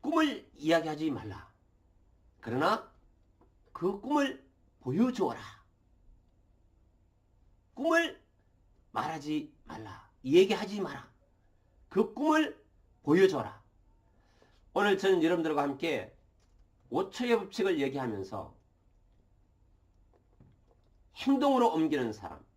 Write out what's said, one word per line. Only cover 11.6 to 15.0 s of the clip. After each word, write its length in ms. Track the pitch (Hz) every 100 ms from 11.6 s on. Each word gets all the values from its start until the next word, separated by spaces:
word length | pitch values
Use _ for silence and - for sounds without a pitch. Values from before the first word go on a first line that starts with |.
| _ _ _
그 240 | 190 -
꿈을 480 | - 302 311 302 - _ _ _ _
보여줘라. 580 | - 165 190 147 107 - _ _ _ _ _ _ _ _ _ _ _
오늘 240 | - 202
저는 240 | 196